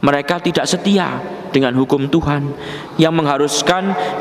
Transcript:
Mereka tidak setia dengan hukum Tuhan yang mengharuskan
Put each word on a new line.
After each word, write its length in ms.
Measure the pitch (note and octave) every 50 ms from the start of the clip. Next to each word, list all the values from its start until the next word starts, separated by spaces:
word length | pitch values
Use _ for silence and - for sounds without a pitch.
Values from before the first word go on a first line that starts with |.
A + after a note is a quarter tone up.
Mereka 400 | - C#3 C#3+ C#3+ C#3+ - F3 F3
tidak 240 | E3+ F3 D#3+ E3 -
setia 560 | D3+ - F3 - G3 G3 G3 F3+ C#3+ B2+ B2+ - - - - - -
dengan 240 | - C#3 C3+ B2+ A#2+
hukum 320 | C3 C3+ C3 D3+ C#3 C3+ C#3+
Tuhan 480 | D#3+ E3 D#3 D3 C#3+ C#3+ C#3+ C#3 C#3 - - - - - - - -
yang 160 | - D#3+ D#3+
mengharuskan 800 | E3 E3 D#3 C#3+ C#3+ C3+ D3 D3 - - - - F3+ F#3 F#3+ G3 F#3+ - - - - -